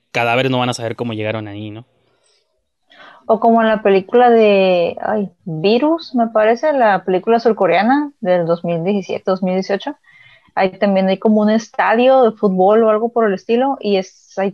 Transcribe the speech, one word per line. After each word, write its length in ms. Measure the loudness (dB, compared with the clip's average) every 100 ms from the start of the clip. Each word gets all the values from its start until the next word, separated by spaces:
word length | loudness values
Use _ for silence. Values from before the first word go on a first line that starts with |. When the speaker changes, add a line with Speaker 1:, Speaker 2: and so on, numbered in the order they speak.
| _
Speaker 1:
cadáveres, 400 | -4 -2 0 0
no 80 | -2
van 100 | -2
a 60 | -4
saber 200 | -8 -8
cómo 180 | -8
llegaron 340 | -6 -6 -6 -10
ahí, 240 | -12 -14
¿no? 140 | -14 -20 _ _ _ _ _ _ _ _ _ _ -20 -20 -10 -2
Speaker 2:
O 140 | 0
como 220 | 2 2
en 40 | 2
la 140 | 0
película 480 | 2 2 2 4 4
de, 640 | 6 4 4 2 2 0 -4
ay, 300 | -4 -4 -6 -10 -10
Virus, 680 | -4 0 2 2 -2 -4
me 140 | -4 -2
parece, 440 | 0 0 0 -2
la 300 | 0 0 0
película 360 | -2 -2 0 0
surcoreana 720 | 0 0 0 2 2 0 -2 -6
del 260 | -2 0 0
dos 180 | -2
mil 200 | -4 -4
diecisiete, 400 | -2 -4 -4 -6 -4
dos 160 | -2
mil 140 | -2 -4
dieciocho, 400 | -4 -6 -8 -14 _ -20 _ _ _
ahí 240 | -4 -4 -2
también 300 | -2 0 0
hay 100 | 0
como 240 | 0 0
un 80 | 2
estadio 720 | 0 -4 -4 0 2 4 4
de 80 | 2 0
fútbol 460 | -2 2 2 4
o 60 | 2
algo 200 | 0 -2
por 140 | -2 -2
el 80 |
estilo, 440 | -2 -2 -2 -2 -4
y 160 | -2 -2
es, 420 | -4 _ _ -8
hay, 160 | -6